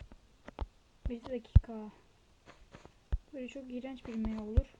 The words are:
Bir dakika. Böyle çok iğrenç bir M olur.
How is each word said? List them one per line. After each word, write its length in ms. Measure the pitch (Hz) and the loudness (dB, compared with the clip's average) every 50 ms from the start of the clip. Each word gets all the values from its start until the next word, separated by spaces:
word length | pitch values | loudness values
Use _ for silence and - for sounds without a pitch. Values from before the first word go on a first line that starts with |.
| - - - - - - - - - - - - - - - - - - - - - 233 | -20 -20 -20 -20 -20 -20 -20 -20 -20 -16 -10 -10 -10 -10 -10 -16 -20 -20 -18 -10 -6 -6
Bir 160 | 240 233 - | -6 -6 -6
dakika. 680 | 262 262 240 233 - - - - - 226 214 214 214 - - - - - - - - - - - - - - - - - - - - - - - - - - - - 302 | -6 -6 -6 -4 8 10 10 10 10 4 -10 -12 -12 -14 -18 -20 -20 -20 -20 -20 -20 -20 -20 -20 -20 -20 -20 -20 -20 -20 -20 -20 -20 -20 -20 -4 -2 -2 -2 -2 -6 -12
Böyle 140 | 269 254 240 | -12 -10 -10
çok 220 | - 277 262 254 | -10 -12 -12 -10
iğrenç 360 | 247 247 240 262 269 247 - | -10 -10 -10 -10 -12 -12 -12
bir 80 | 247 226 | -8 -6
M 260 | 226 220 220 220 220 | -4 -4 -4 -4 -6
olur. 260 | 214 208 220 - - - - - | -6 0 0 0 0 0 -4 -20